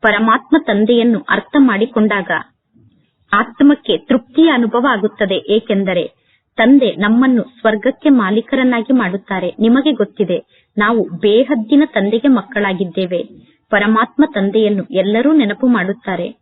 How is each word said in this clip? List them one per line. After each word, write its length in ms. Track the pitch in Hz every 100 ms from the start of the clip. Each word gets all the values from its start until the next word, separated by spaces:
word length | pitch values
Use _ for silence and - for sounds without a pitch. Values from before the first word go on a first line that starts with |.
ಪರಮಾತ್ಮ 540 | 220 208 220 226 - 311 302
ತಂದೆಯನ್ನು 520 | 202 214 240 233 220 -
ಅರ್ಥ 280 | 202 - 294
ಮಾಡಿಕೊಂಡಾಗ 720 | 269 226 240 233 214 202 180 165 - _ _ _ _ _ _ _ _
ಆತ್ಮಕ್ಕೆ 640 | 202 226 - 285 294 - 254
ತೃಪ್ತಿಯ 520 | - 254 - - 330
ಅನುಭವ 360 | 262 233 233 262
ಆಗುತ್ತದೆ, 640 | 226 202 - 202 190 -
ಏಕೆಂದರೆ 720 | 214 214 202 190 180 - _ _ _ _ -
ತಂದೆ 340 | 226 277 247
ನಮ್ಮನ್ನು 500 | - 208 226 262 247
ಸ್ವರ್ಗಕ್ಕೆ 680 | 190 _ 226 214 240 269 302
ಮಾಲೀಕರನ್ನಾಗಿ 840 | 269 196 208 226 262 254 240 220
ಮಾಡುತ್ತಾರೆ. 600 | 262 196 190 - 190 175 -
ನಿಮಗೆ 320 | 220 254 285
ಗೊತ್ತಿದೆ, 500 | 269 202 _ 190 175 - _ _ -
ನಾವು 300 | 208 233 165 170
ಬೇಹದ್ದಿನ 640 | 214 214 262 277 214 285 302
ತಂದೆಗೆ 420 | - 196 226 277
ಮಕ್ಕಳಾಗಿದ್ದೇವೆ. 920 | 247 185 - 202 185 185 160 185 175 - - _ _ _
ಪರಮಾತ್ಮ 540 | 208 208 220 220 - 302
ತಂದೆಯನ್ನು 500 | 214 196 208 214 202 -
ಎಲ್ಲರೂ 420 | 185 190 214 254
ನೆನಪು 340 | 311 220 208 254
ಮಾಡುತ್ತಾರೆ. 680 | 233 180 196 - 180 175 -